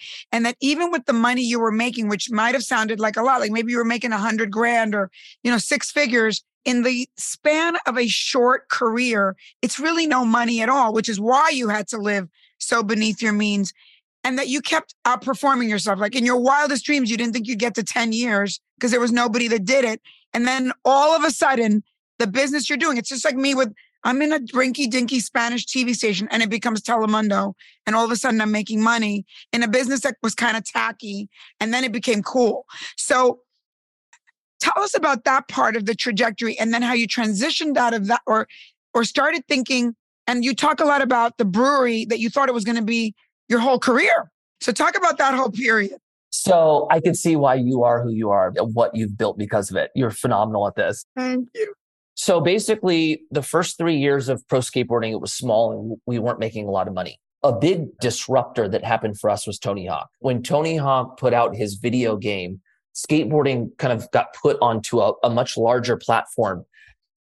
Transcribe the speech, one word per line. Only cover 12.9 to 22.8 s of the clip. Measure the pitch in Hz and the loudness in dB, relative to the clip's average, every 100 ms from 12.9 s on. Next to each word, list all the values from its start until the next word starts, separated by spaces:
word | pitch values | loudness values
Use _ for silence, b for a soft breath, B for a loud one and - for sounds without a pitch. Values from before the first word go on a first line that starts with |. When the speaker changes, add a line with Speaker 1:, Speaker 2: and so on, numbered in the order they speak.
| 214 220 208 | 0 0 0
Speaker 1:
your | 226 | 0
means. | 208 208 202 190 b b b _ _ | 0 0 0 -2 b b b _ _
And | 247 254 | -4 -4
that | 233 | -2
you | 277 | -4
kept | - 320 - - 240 | 0 -2 -2 -4 -2
outperforming | 247 254 240 285 262 233 | 0 -2 0 2 2 0
yourself. | 208 175 196 | -2 0 0
Like, | 208 254 | 0 0
in | 240 | 0
your | 247 | 2
wildest | 247 277 294 269 - | 4 2 2 -2 0
dreams, | 294 240 | 0 0
you | 226 | 0
didn't | 233 | -2
think | 226 220 | -4 -4
you'd | 226 | -2
get | 233 220 | -2 -2
to | |
ten | 202 254 233 | -4 -2 -2
years | 220 240 208 202 - _ _ | 0 0 0 0 -4 _ _
'cause | 240 | 0
there | 240 | 2
was | 240 | 2
nobody | 240 240 226 233 | 2 2 0 0
that | 226 185 | 0 2
did | 269 | 2
it. | 240 220 b b b | 2 -2 b b b
And | 233 240 | -2 0
then | 262 254 - 254 | 0 -2 0 2
all | 269 302 330 | 4 6 4
of | |
a | 302 | 2
sudden, | - 311 262 226 214 - _ _ _ | 2 2 2 2 2 -2 _ _ _
the | 233 | -2
business | 214 277 285 - | 0 0 -2 -2
you're | |
doing, | 294 | -2